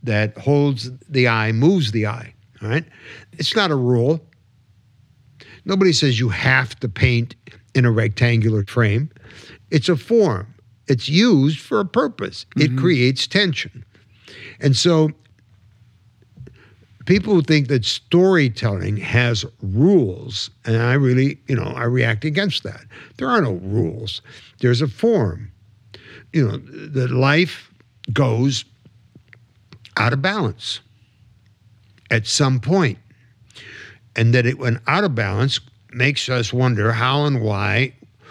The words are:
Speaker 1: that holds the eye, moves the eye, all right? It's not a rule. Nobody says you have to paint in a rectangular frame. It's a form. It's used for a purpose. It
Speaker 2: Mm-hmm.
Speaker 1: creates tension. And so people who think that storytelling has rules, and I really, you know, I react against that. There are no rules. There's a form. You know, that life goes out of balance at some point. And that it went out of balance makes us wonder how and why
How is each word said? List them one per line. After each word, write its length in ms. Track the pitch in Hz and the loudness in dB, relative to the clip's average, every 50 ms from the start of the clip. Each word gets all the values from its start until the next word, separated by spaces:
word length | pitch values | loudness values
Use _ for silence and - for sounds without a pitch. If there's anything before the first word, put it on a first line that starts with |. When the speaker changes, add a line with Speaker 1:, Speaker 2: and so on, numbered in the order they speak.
Speaker 1:
that 340 | - 120 107 104 107 107 - - | -6 -2 -2 0 -2 -2 -6 -4
holds 500 | - 139 147 143 143 143 135 113 110 123 131 - - | -2 0 2 2 2 0 -2 -4 -8 -12 -16 -18 -14
the 200 | - 143 131 123 | -4 -2 0 2
eye, 240 | 120 113 110 110 110 | 2 2 2 0 0
moves 400 | 113 113 135 170 202 180 139 104 | 0 2 4 4 4 2 0 -2
the 160 | 104 113 107 | -2 -2 -2
eye, 260 | 104 107 113 110 - - _ _ _ _ - 110 | -4 -4 -8 -12 -18 -20 _ _ _ _ -12 -8
all 60 | 107 | -4
right? 160 | 123 160 165 - - - - - - - - _ - | -4 -4 -6 -8 -14 -20 -20 -20 -20 -20 -20 _ -10
It's 220 | - 143 - - | -8 -6 -2 -2
not 140 | 220 202 170 | 0 0 0
a 60 | 151 | 0
rule. 440 | 135 123 123 123 117 117 139 165 160 - _ _ _ _ _ _ _ _ _ _ _ _ _ _ _ _ _ _ _ _ _ _ - - - - - - | 0 0 2 2 2 2 0 0 -2 -6 _ _ _ _ _ _ _ _ _ _ _ _ _ _ _ _ _ _ _ _ _ _ -20 -20 -20 -20 -12 -6
Nobody 300 | - 196 190 196 180 151 | -4 0 2 4 4 4
says 260 | - 151 139 120 110 | 4 2 2 2 2
you 100 | 127 113 | 0 -2
have 480 | 92 87 - 135 131 131 127 113 - - | -2 -2 0 2 2 2 0 -2 -6 -8
to 100 | - 113 | -8 -8
paint 460 | - - - 131 123 117 117 - - - _ - - - _ _ - | -2 0 2 2 2 2 0 -4 -8 -16 _ -20 -20 -20 _ _ 0
in 100 | 131 123 | 2 2
a 60 | 120 | 4
rectangular 760 | 110 113 107 101 101 - 123 120 120 113 107 117 110 104 98 | 2 2 0 -2 0 0 2 2 2 2 2 2 0 0 -2
frame. 460 | - - 123 113 104 101 120 147 - - - - - - - - - - - _ _ | -2 0 0 2 2 2 0 -2 -6 -10 -16 -20 -20 -20 -20 -20 -20 -20 -20 _ _
It's 200 | - 151 - - | -2 0 0 0
a 60 | 175 | 0
form. 560 | 127 - - 233 233 208 160 107 92 101 - - _ _ _ _ _ _ | -2 0 0 2 2 4 2 0 -4 -6 -12 -16 _ _ _ _ _ _
It's 200 | - 135 117 - | -2 -2 0 0
used 520 | 135 151 180 - 202 160 139 135 151 156 - | 0 2 2 4 4 4 4 4 2 0 -4
for 200 | - - 117 - | -6 -2 -2 -2
a 60 | 202 | -2
purpose. 640 | 180 - 233 269 262 - - 98 95 - - - - - | 0 0 0 0 0 -4 -6 -10 -10 -10 -14 -18 -8 -2
It 160 | - 147 143 | 0 0 2
Speaker 2:
Mm-hmm. 80 | 123 131 | 2 0
Speaker 1:
creates 480 | 151 185 165 127 123 127 135 - - | 2 2 2 2 2 2 0 -2 -4
tension. 580 | - - 196 208 180 127 - - - - - - - _ _ _ _ _ _ _ - - - - - - - | -2 -2 0 0 0 -2 -4 -8 -10 -14 -18 -20 -20 _ _ _ _ _ _ _ -20 -20 -20 -20 -20 -10 -2
And 160 | - 139 131 | 0 0 2
so 360 | - - 175 170 156 156 151 - - _ _ _ _ _ _ _ _ _ _ _ _ _ _ _ _ _ _ _ _ _ _ _ - - - - - - _ _ _ _ _ _ - - | 2 2 2 4 4 2 2 -2 -6 _ _ _ _ _ _ _ _ _ _ _ _ _ _ _ _ _ _ _ _ _ _ _ -20 -20 -20 -20 -20 -20 _ _ _ _ _ _ -6 0
people 280 | - 185 202 185 214 202 | 0 2 2 2 2 2
who 80 | 170 | 2
think 260 | 143 - 156 147 139 | 2 2 2 2 2
that 180 | 117 143 123 107 | 0 0 -2 -2
storytelling 1120 | - - - - _ - 175 185 190 190 165 139 123 107 - 120 110 101 90 92 98 107 | -4 -6 -8 -4 _ 2 4 4 4 4 2 2 0 0 -2 -4 -4 -2 -2 -4 -4 -4
has 480 | 101 - - - 120 123 120 113 101 - - - _ | -4 -4 0 0 2 2 2 0 -4 -6 -8 -12 _
rules, 880 | - 95 95 113 147 190 202 170 120 92 90 85 71 123 101 - - - - _ - | -8 -4 0 2 4 6 6 4 4 0 -4 -8 -12 -12 -10 -10 -10 -12 -14 _ -4
and 120 | 117 113 | -2 0
I 160 | 113 117 120 127 | 2 2 2 2
really, 440 | 143 139 127 123 131 131 143 - - _ | 2 2 2 2 2 2 0 -2 -6 _
you 80 | - 135 | -4 -2
know, 80 | 123 - - 131 | -2 -2 -4 -6
I 80 | 127 120 | -4 -2
react 400 | 120 127 127 120 117 110 107 - | -2 0 0 0 0 -2 -2 -4
against 380 | 156 147 185 202 190 - - - | -4 -2 -2 -2 -2 -4 -6 -8
that. 180 | - - - - - - - - - - | -12 -14 -16 -20 -20 -20 -20 -20 -20 -12
There 120 | - 262 262 | -8 -2 0
are 120 | 247 220 | 0 2
no 120 | 156 117 95 | 2 0 -2
rules. 680 | 87 95 95 104 117 - 165 - 117 113 104 - - - - - - - - _ - | -6 -6 -4 -2 -2 -2 -2 -4 -8 -10 -12 -12 -14 -16 -20 -20 -20 -20 -20 _ -2
There's 220 | - 123 123 120 | 0 0 0 0
a 60 | 156 | 0
form. 640 | 139 - - - 233 226 175 113 90 - - - - - _ _ _ _ _ _ _ - - - - - - - _ | -4 -4 -2 0 0 2 2 0 -2 -4 -8 -12 -16 -18 _ _ _ _ _ _ _ -20 -20 -20 -20 -20 -20 -16 _
You 160 | - 165 131 | -2 0 0
know, 100 | 107 104 | 0 -2
that 540 | - - - - - - - 143 135 127 123 | -6 -10 -14 -18 -18 -14 -8 -4 -4 -2 -2
life 600 | 123 123 135 139 147 156 147 147 - - - _ _ _ _ _ _ _ - - | 0 2 2 2 4 2 2 0 -4 -10 -18 _ _ _ _ _ _ _ -12 -4
goes 540 | 107 - 139 120 113 113 131 139 131 - - - _ _ _ _ _ _ _ _ _ - _ _ - - _ _ _ _ _ _ - - - - _ | -2 0 0 0 0 0 0 0 -2 -4 -8 -12 _ _ _ _ _ _ _ _ _ -20 _ _ -20 -20 _ _ _ _ _ _ -20 -20 -20 -8 _
out 160 | - 107 120 127 | -2 0 0 0
of 80 | 139 | 0
balance 580 | 139 185 208 214 151 107 - - - - - - - _ _ _ _ _ _ _ _ _ _ _ _ _ _ _ _ _ _ _ _ _ _ _ _ - | -2 -2 -2 -2 -4 -4 -6 -8 -10 -12 -12 -12 -14 _ _ _ _ _ _ _ _ _ _ _ _ _ _ _ _ _ _ _ _ _ _ _ _ -2
at 160 | 117 113 107 | -2 -2 -2
some 320 | - - - 147 135 131 120 | -2 -2 0 0 0 0 0
point. 380 | 104 135 180 196 170 - 95 - _ _ _ _ _ _ _ _ _ _ _ - - - - - - - - - _ _ - | 0 0 2 2 2 0 -2 -6 _ _ _ _ _ _ _ _ _ _ _ -20 -20 -20 -20 -20 -20 -20 -20 -20 _ _ -2
And 180 | 113 113 117 120 | 0 2 4 4
that 120 | 127 117 | 4 2
it 140 | 120 147 - | 2 -2 -2
went 200 | 131 120 117 123 - | -2 -4 -4 -2 -2
out 160 | - 151 185 208 | -2 0 0 0
of 120 | 180 131 | 0 -2
balance 440 | 110 107 98 101 104 127 139 - - - - _ _ _ _ | -2 -4 -2 -2 0 0 -2 -2 -4 -8 -12 _ _ _ _
makes 380 | - 120 127 143 139 - - - | -4 -2 0 0 0 -2 -4 -4
us 240 | 127 123 117 - - | -2 -2 -2 -2 -2
wonder 380 | 127 127 127 117 104 104 113 | 0 0 0 2 0 0 0
how 340 | 113 110 120 127 135 147 147 | 0 0 0 0 0 0 0
and 160 | 147 139 120 | 0 0 -2
why 520 | 110 107 101 98 101 98 104 117 135 117 - _ - - _ _ _ - | -2 -2 -2 -2 -2 -2 0 0 -2 -2 -6 _ -20 -20 _ _ _ -20